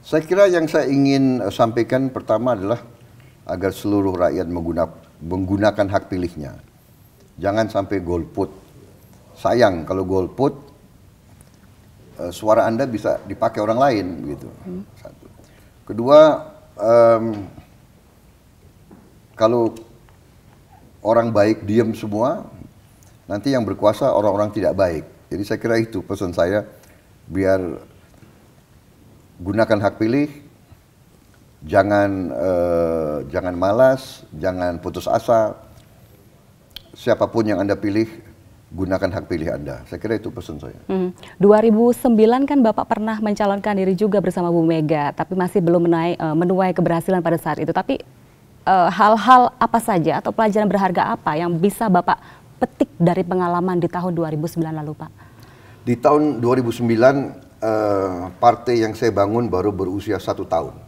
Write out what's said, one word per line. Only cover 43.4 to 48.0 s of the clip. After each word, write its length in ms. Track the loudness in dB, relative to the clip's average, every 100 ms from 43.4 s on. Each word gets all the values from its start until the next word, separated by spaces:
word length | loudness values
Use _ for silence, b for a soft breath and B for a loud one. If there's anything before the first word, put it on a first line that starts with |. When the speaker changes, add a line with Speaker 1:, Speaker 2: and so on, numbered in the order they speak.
| -2 -2 -2 0
Speaker 2:
diri 160 | 0 0
juga 240 | 0 0
bersama 320 | 0 -2 0
Bu 100 | 2 2
Mega, 480 | 0 0 0 -2 -4
tapi 240 | -4 -2
masih 240 | 0 0
belum 240 | 2 2 2
menaik, 320 | 0 0 -2
eh, 160 | -2 0
menuai 400 | 0 0 0 0
keberhasilan 480 | 0 0 0 -2
pada 160 | 0 -2
saat 240 | -2 -6
itu. 80 | -2
Tapi, 320 | -4 -4 -6